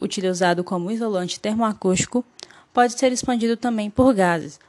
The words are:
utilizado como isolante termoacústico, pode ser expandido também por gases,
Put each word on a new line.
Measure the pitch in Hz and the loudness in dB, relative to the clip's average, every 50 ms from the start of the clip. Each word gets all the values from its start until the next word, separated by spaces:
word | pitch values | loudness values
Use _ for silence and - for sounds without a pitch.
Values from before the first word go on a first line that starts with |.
utilizado | - 196 - 202 185 185 180 175 185 175 175 175 180 | -8 -6 -6 -2 -2 -2 0 2 2 2 2 0 -2
como | - 196 175 170 190 | -4 -4 -4 -2 -4
isolante | 226 226 233 220 202 180 180 175 - - | -4 -4 -4 -2 -2 -2 -4 -4 -8 -6
termoacústico, | - 208 214 226 226 214 208 - - 185 185 - - - - 247 - _ _ - - - - - _ _ | -4 -4 -2 0 0 -2 -2 0 0 0 2 2 0 0 -2 -4 -4 _ _ -20 -20 -20 -20 -20 _ _
pode | - 247 247 240 240 - | 2 2 2 4 2 0
ser | 269 254 | 0 0
expandido | 254 247 - 262 247 226 233 226 233 | 0 0 -2 -2 -2 0 0 0 -2
também | 233 - 240 226 208 208 208 | 0 -2 -4 -2 -2 -4 -4
por | - - 254 269 233 | 0 4 4 4 6
gases, | 190 185 175 170 160 - 151 - - _ | 4 4 2 2 0 -4 -8 -14 -18 _